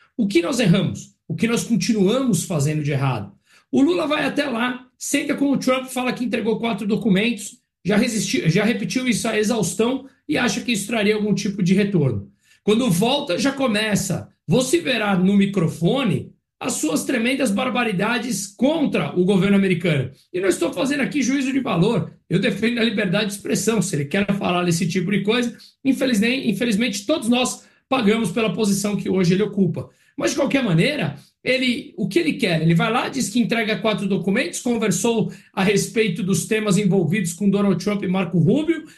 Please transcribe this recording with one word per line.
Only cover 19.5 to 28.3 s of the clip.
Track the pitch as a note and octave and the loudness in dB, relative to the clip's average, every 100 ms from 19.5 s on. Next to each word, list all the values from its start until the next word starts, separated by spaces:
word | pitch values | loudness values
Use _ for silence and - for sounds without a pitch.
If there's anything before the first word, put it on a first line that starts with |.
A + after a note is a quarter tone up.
| G3+ | 4
americano. | F#3+ E3+ F3+ C#3 - - _ | 4 0 0 0 -2 -8 _
E | - | -4
não | F#4+ | 0
estou | - D#4+ | 0 -2
fazendo | - C4+ C#4+ | -2 -2 0
aqui | A#3 D4 | -2 -2
juízo | A3+ C#4 C4 | 0 -2 -2
de | C4+ | -2
valor, | A#3+ E3+ G#3 G#3 - - - | -2 0 2 0 -4 -12 -4
eu | F3 | 0
defendo | A#3+ - A3+ A#3+ | 0 0 -2 0
a | |
liberdade | A3+ G3+ G3+ G3+ G#3+ | 0 0 0 0 -2
de | |
expressão. | - - F#3 A3 A3+ | -6 -4 -2 0 0
Se | - D3 | 0 -2
ele | |
quer | C#3+ G3 G3+ | -2 -2 0
falar | G3+ G3 F3+ F3 | -2 0 0 0
esse | E3+ F3 | 0 0
tipo | F#3+ F3 | -2 0
de | G3+ | -2
coisa, | G#3 B3 A#3+ - - _ | 0 0 -2 -6 -20 _
infeliz-, | C4+ - B3+ G#3+ | -2 0 2 2
infelizmente | A#3 C4+ B3 - A#3+ G3+ B3 - - | 2 0 -2 -2 0 0 0 -4 -2
todos | D#4 A3+ | -2 2
nós | B3 B3 - - _ - | 0 0 -6 -16 _ -4
pagamos | C4 G3+ A3+ A#3 | 0 2 2 0